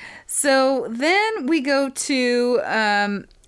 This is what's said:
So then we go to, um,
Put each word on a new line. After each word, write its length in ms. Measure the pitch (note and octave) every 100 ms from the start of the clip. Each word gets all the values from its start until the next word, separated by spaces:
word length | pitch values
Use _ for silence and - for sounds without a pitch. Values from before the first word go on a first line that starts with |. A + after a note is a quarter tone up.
| - - -
So 640 | - C#4+ C4+ C4 C4+ A#3
then 560 | A#3 D4+ F#4+ A4 A4 C4
we 140 | D#4+
go 280 | C4 C#4 C4+
to, 720 | C4+ - C4+ B3 A#3+ A#3+ A#3+ -
um, 600 | G#3 G#3+ G3+ G3+ G3+ - -